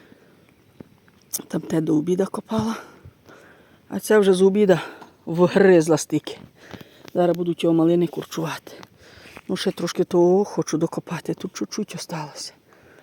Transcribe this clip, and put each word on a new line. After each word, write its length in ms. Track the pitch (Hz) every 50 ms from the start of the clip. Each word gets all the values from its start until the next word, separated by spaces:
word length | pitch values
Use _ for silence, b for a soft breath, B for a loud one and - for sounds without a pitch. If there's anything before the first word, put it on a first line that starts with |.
| b b b b b b b b b b b _ _ _ _ _ - - _ _ _ _ _ _ _ _ - - -
Там 140 | - - -
те 200 | - - - 160
до 160 | 160 - 156
обіда 280 | 151 151 170 185 180 190
копала, 500 | 190 - 214 - - 220 220 220 226 220 B B B B B B B B _ B B B B B B B B B B B B B _
а 100 | - 202
ця 200 | - - 214 214
вже 140 | 196 190 190
з 80 | 180
обіда 400 | 190 196 190 208 208 185 180 160 B B B B B B B B B
вгризла 720 | - 165 170 180 170 - 196 190 190 185 170 156 160 160
стільки. 400 | 147 - - 156 147 - - - - - - B B B B B B B B B B B B B
Зараз 240 | 180 175 175 170
будуть 260 | 175 180 175 165 - -
його 120 | 170 165
малини 320 | 165 160 165 170 175 175
курчувати. 640 | - - 156 151 - - 165 160 151 - - - - - - B B B B B B B B B B B B B
Ну, 100 | - 190
ще 140 | - - 196
трошки 320 | - - 175 170 - - 180
того 420 | - - 175 175 175 180 196 202
хочу 320 | - - - 156 - -
докопати, 560 | 156 165 165 - 170 - - 175 156 - - 165
тут 200 | - - 185 -
чуть-чуть 420 | - 208 - - - 208 - -
осталося. 580 | 165 - - 170 156 151 143 - - - - - _ b b b b b b b b